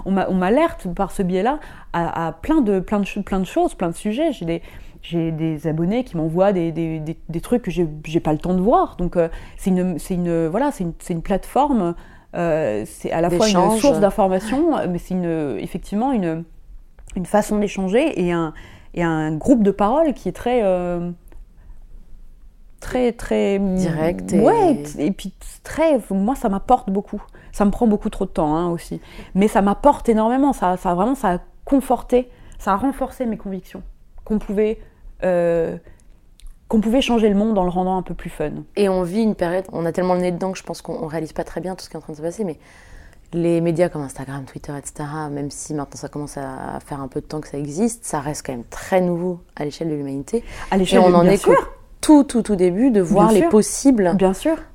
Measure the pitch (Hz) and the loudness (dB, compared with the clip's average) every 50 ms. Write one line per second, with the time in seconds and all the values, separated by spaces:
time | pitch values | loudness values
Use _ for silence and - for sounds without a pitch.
0 | - - 190 190 170 - 190 185 185 180 220 277 320 330 330 - - 185 170 - | -4 -2 0 0 0 0 0 0 2 4 4 4 4 2 0 -4 -10 -8 -4 -4
1 | 196 185 - - 202 175 180 185 190 240 294 302 - - - - - - - 170 | -4 -4 -2 -2 -2 0 0 0 0 0 -2 -2 -6 -12 -18 -18 -18 -6 -4 -2
2 | 170 165 - - 165 165 156 - - - 214 320 233 202 208 190 180 - - 208 | -2 -2 -2 -4 -4 -4 -6 -8 -2 2 2 4 4 4 2 0 0 0 -2 -2
3 | 202 - - 214 196 - - 190 190 175 - 320 349 339 - - 196 170 170 - | -2 -2 -4 -8 -6 -2 -2 -2 -2 -2 0 0 0 0 0 -2 -4 -4 -4 -4
4 | - 208 214 240 311 339 262 - 180 165 165 170 - - - - - - - - | -4 -4 -2 0 0 -2 -2 -2 -4 -4 -4 -4 -6 -10 -18 -18 -18 -18 -20 -18
5 | - - 170 170 165 165 165 156 160 160 160 151 147 165 151 156 170 175 208 240 | -14 -6 -2 -2 -2 -2 -2 -2 -2 -2 -2 -2 -2 -2 -2 0 0 0 0 0
6 | 262 254 - 170 156 165 160 175 190 202 208 180 165 165 160 160 165 160 160 160 | -2 -2 -4 -4 -2 -2 2 2 4 4 4 2 0 -2 -2 -2 -4 -4 -4 -6
7 | 156 151 165 - - - 160 165 - - - 240 240 196 160 165 175 160 151 156 | -6 -8 -10 -10 -10 -8 -8 -8 -2 0 0 0 0 -2 0 0 0 -2 -2 -8
8 | 151 165 156 170 - - 156 151 - 170 185 185 180 208 277 370 370 - - - | -12 -2 -2 -2 2 2 0 0 0 0 0 2 4 4 4 4 4 2 -2 -4
9 | 180 170 - 175 170 165 - - - - - - - 196 185 180 185 185 180 147 | -4 -2 0 0 0 0 -2 -8 -12 -14 -16 -4 0 0 2 2 2 0 -2 -4
10 | - - 190 175 180 170 170 165 165 160 156 208 269 294 269 - 190 170 160 - | -4 -4 -4 -2 0 0 0 0 0 0 0 0 0 0 -2 -2 -6 -6 -6 -8
11 | - - 175 165 160 - 202 185 - - - 240 269 294 285 226 185 170 170 - | -8 -6 -6 -6 -2 -2 -2 -2 -2 -2 0 2 2 2 2 0 0 0 -2 -6
12 | - - - - - _ - - 175 170 156 156 156 110 107 104 107 - - - | -10 -20 -20 -20 -20 _ -6 -4 -2 0 0 0 0 0 -2 -2 -4 -6 -12 -10
13 | - - - 165 165 175 175 175 220 220 202 180 180 202 220 220 214 285 254 214 | -8 -4 -2 0 0 2 2 2 2 4 4 4 4 4 2 4 4 4 4 4
14 | 202 196 196 - 202 190 185 190 196 220 262 269 320 349 294 214 - 175 180 175 | 4 2 4 4 2 2 2 0 -2 -2 -2 0 2 2 2 0 -2 -2 -4 -4
15 | - - 180 185 180 170 165 160 151 143 117 90 - 170 - 185 - - - 202 | -6 -4 -4 -4 -2 -2 -2 -2 -2 -4 -4 -6 -6 -6 -8 -10 -10 -6 -4 -2
16 | 226 269 285 226 185 165 160 160 170 - - - - - - - - - - - | -2 0 0 0 0 -2 -4 -4 -8 -12 -16 -20 -20 -20 -20 -20 -20 -20 -20 -20
17 | - - - 190 180 - - 208 208 - 214 208 208 196 - - 196 185 185 233 | -20 -10 -8 -8 -8 0 0 0 2 2 0 -2 -2 -2 -2 -4 -4 0 2 2
18 | 302 320 - - 185 175 170 170 165 156 147 - - - - - - - - - | 2 2 0 0 -2 0 0 0 -2 -4 -6 -10 -18 -20 -20 -20 -20 -14 -6 -2
19 | 175 165 160 156 156 156 160 156 147 - 269 240 208 202 196 - 208 202 233 294 | -2 0 0 0 -2 -2 -4 -2 2 4 4 4 4 2 2 2 0 2 2 2
20 | 330 311 240 - - 185 - - - 240 240 240 220 190 185 180 180 175 175 175 | 2 0 0 -4 -6 -8 -8 -4 -4 0 0 2 2 2 2 0 0 -4 -4 -4
21 | 175 175 175 - - - - - - - - - - - - - - - - - | -6 -8 -10 -12 -16 -20 -20 -20 -20 -20 -20 -20 -20 -20 -18 -18 -18 -18 -20 -20
22 | - - - - - - - - - - - - - - - - - - - 254 | -18 -18 -18 -18 -18 -20 -20 -20 -20 -20 -20 -20 -20 -20 -20 -16 -14 -6 -2 0
23 | 254 240 226 233 - - 220 214 214 202 196 196 196 196 185 185 185 180 160 160 | 0 0 0 -2 -4 -2 0 0 2 2 0 0 0 0 0 0 0 0 0 0
24 | 156 165 180 190 185 - - - - 262 440 466 415 349 277 147 143 147 147 - | 0 -2 -2 -2 -6 0 2 4 6 6 6 6 4 4 2 2 -2 -8 -6 -4
25 | 139 156 196 - - 196 - - - - - - _ - - - 311 330 302 247 | -2 -2 -2 -4 -8 -14 -14 -14 -18 -20 -20 -18 _ -12 -2 0 2 4 4 2
26 | 196 - 190 196 196 208 269 269 - 226 196 196 - - 247 247 - - 190 196 | 0 0 -2 0 0 0 -2 0 0 -2 -2 -2 2 2 2 2 4 0 -2 -2
27 | 196 - - 208 - - - - - - - - 208 208 190 - 247 226 208 202 | -2 -4 -10 -12 -12 -14 -20 -20 -20 -14 0 2 2 2 4 4 2 2 2 2
28 | - 220 - - 202 180 - - 170 151 151 160 175 175 170 165 - - - 165 | 0 -4 -4 -4 -6 -4 -2 -2 0 2 2 0 0 0 -2 -4 -6 -8 -10 -10
29 | - - - - - - - 185 196 214 - 233 196 202 202 - - 277 277 - | -12 -14 -18 -18 -18 -4 0 2 2 4 4 4 4 4 2 4 4 4 4 4
30 | - - 226 214 220 226 240 269 269 285 254 - - 180 180 180 - 190 175 175 | 2 2 2 4 4 2 2 2 2 2 2 2 0 0 0 0 0 -2 0 2
31 | 190 226 277 - - 202 175 180 - - - - - - 277 277 - - 247 233 | 2 0 0 0 0 0 0 -2 -4 -10 -20 -20 -4 0 2 2 2 2 0 -2
32 | - - - 247 254 254 - - - - - - - - 190 202 - 277 262 - | 0 2 2 2 2 0 -8 -20 -20 -20 -18 -8 -2 0 0 2 2 0 -2 -2
33 | 269 254 254 - 262 233 214 - - 196 190 185 180 - - 190 185 - - - | -6 -6 -6 -6 -4 -4 -4 -6 -6 -8 -8 -8 -10 -12 -16 -16 -16 -16 -18 -20
34 | - - - - - - 214 208 - - 208 190 214 214 226 220 - - - _ | -20 -20 -20 -20 -6 -2 -2 -2 -2 -2 0 0 2 0 0 -4 -8 -20 -20 _
35 | - - - - - 185 180 175 170 170 170 170 165 170 - 175 - - - - | -20 -20 -12 -4 -2 0 2 2 2 2 2 2 0 -2 -4 -8 -12 -18 -20 -20
36 | - - - - _ - - _ - - - - _ _ - 220 208 226 220 269 | -20 -20 -20 -20 _ -20 -20 _ -20 -20 -20 -20 _ _ 0 2 2 4 2 2
37 | 262 - 240 233 208 220 202 196 208 226 220 196 180 180 170 185 185 185 185 185 | 2 4 2 4 4 4 4 4 2 2 2 2 2 2 0 0 0 0 0 -2
38 | 175 - 180 - - 175 - - 156 151 147 151 151 - - - 208 196 190 185 | -4 -6 -10 -10 -10 -12 -6 -6 -6 -6 -6 -8 -12 -10 -2 0 2 2 2 2
39 | 180 170 175 220 233 220 202 - 185 170 170 185 190 - - 160 165 165 160 - | 0 0 0 0 2 0 2 0 -2 -2 0 -2 -4 -4 -6 -4 -2 -2 0 0
40 | 180 180 180 180 180 180 175 170 190 185 190 - - - 170 - - - 165 156 | 0 2 2 2 2 0 -2 -2 -4 -4 -6 -6 -10 -12 -12 -12 -10 -10 -10 -8
41 | 165 160 147 165 156 151 - - 165 - - - 156 180 185 180 - - - 165 | -8 -6 -6 -6 -6 -6 -6 -8 -8 -8 -8 -8 -6 -8 -8 -10 -12 -16 -16 -16
42 | 147 - 160 147 151 165 170 - 220 185 151 - - - - - - - - - | -14 -14 -14 -8 -8 -8 -6 -6 -6 -6 -6 -10 -14 -20 -20 -20 -20 -20 -20 -20
43 | - - - - - - - 170 170 170 170 170 165 170 170 156 180 170 - 156 | -20 -20 -20 -20 -20 -8 -4 0 2 2 2 2 2 2 2 2 0 0 0 -6
44 | 143 135 - - 135 131 135 139 135 120 - 131 - - 147 143 139 - - - | -8 -8 -10 -12 -12 -10 -10 -12 -12 -12 -14 -16 -12 -10 -12 -10 -12 -14 -10 -10
45 | 156 143 151 156 156 147 143 143 143 143 139 - - - 151 151 143 135 - 123 | -10 -8 -6 -8 -8 -6 -6 -6 -8 -8 -8 -12 -10 -8 -6 -6 -6 -8 -10 -14
46 | - 143 - 151 147 139 - - 139 135 131 131 - 135 139 139 - - 156 139 | -14 -10 -10 -10 -10 -10 -10 -10 -10 -10 -10 -10 -10 -8 -10 -10 -10 -10 -10 -10
47 | 139 131 - 151 147 - - 156 147 - - 139 147 147 143 156 214 240 226 - | -10 -8 -8 -8 -8 -6 -10 -10 -10 -8 -8 -8 -8 -6 -2 -2 -2 -2 -2 -4
48 | - - - 156 131 139 147 - - - 131 120 117 - - - - - - 185 | -10 -6 -6 -4 -4 -4 -6 -6 -6 -8 -8 -8 -10 -12 -14 -14 -6 0 0 2
49 | 185 180 175 170 175 185 180 175 - - _ - 147 147 147 - 165 165 151 147 | 2 2 0 -2 -2 -4 -4 -6 -10 -18 _ -8 -8 -8 -6 -6 -6 -4 -4 -4
50 | 143 139 135 139 139 - - 233 233 - - - - - - 190 185 175 190 190 | -6 -6 -6 -8 -8 -4 -6 -6 -6 -6 -14 -14 -6 0 2 2 2 4 4 6
51 | 185 180 175 175 170 180 196 202 - - 494 539 - - - - - - - - | 6 8 8 8 8 6 6 4 6 6 6 6 4 0 -10 -18 -20 -20 -14 -10
52 | - - 311 294 277 277 - 240 208 - 208 180 185 180 175 190 247 277 240 208 | 4 6 8 8 8 6 2 -2 0 0 2 2 2 2 4 4 2 4 4 4
53 | 190 160 202 190 208 220 220 196 240 339 165 214 202 - - - - 269 269 220 | 4 4 6 6 6 8 8 6 6 6 6 4 4 4 -2 2 4 4 4 6
54 | 196 175 196 190 190 185 190 190 - 302 320 311 - - - | 4 4 4 4 4 2 2 2 0 -2 -2 -2 -4 -14 -12